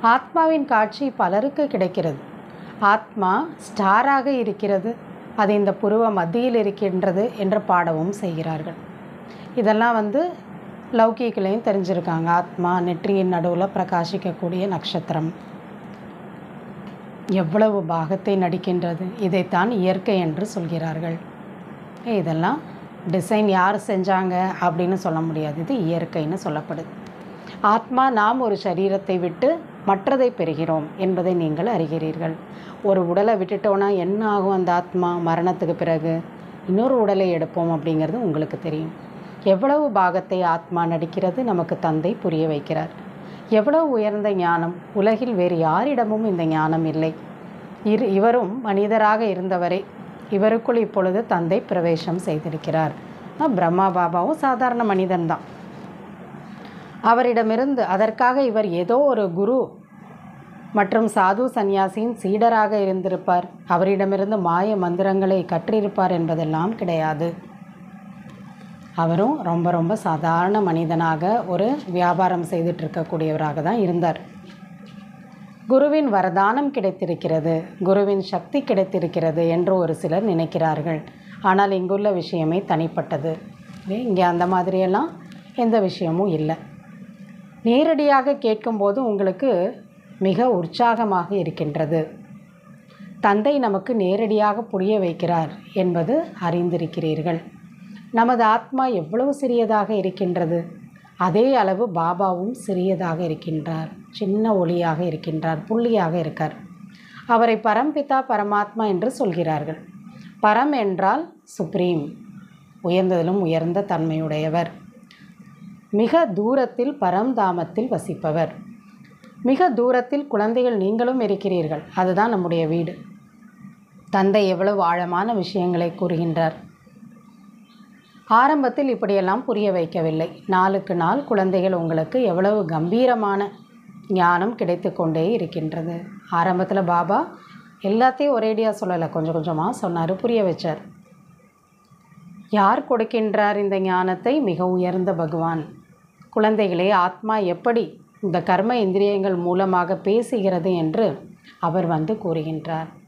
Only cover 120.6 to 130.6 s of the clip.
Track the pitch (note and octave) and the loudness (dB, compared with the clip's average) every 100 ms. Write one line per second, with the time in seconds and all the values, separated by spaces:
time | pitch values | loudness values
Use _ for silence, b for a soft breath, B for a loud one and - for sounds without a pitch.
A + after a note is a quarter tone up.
120.6 | B3 A3+ F#3+ A3+ A#3+ C4 A3 G3 G3+ F3+ | 2 2 0 0 0 0 0 0 0 0
121.6 | D#3 D3+ - - F#3 F3+ A3 G#3+ F3 E3+ | -2 -4 -6 -2 2 2 2 2 0 0
122.6 | D#3+ E3 E3 - - - - - - - | 0 0 -2 -6 -16 -20 -20 -20 -20 -20
123.6 | - - _ - - G3+ F#3+ G3+ G3 F3+ | -20 -20 _ -20 -2 2 4 4 4 2
124.6 | F#3+ G3+ E3+ F3 F3 F3 G#3+ A3+ F3 G3 | 2 2 2 0 0 -2 0 -2 -2 0
125.6 | F3+ F3 E3+ E3+ F3+ E3 E3+ E3 D#3+ - | 0 0 -2 -2 -2 0 0 0 0 -2
126.6 | - - - - - - - - - - | -18 -20 -20 -20 -20 -20 -20 -20 -20 -20
127.6 | - - - - _ - - A3+ C4+ D4+ | -20 -20 -20 -20 _ -20 2 4 6 4
128.6 | C4 A#3+ C#4 A#3 G3+ G3 F#3 G3+ C4+ G#3 | 2 0 0 0 0 2 2 -2 -2 0
129.6 | G#3 F#3 E3 F#3 D#3+ D#3 E3 - - F#3 | 0 0 0 0 0 0 -4 -6 0 4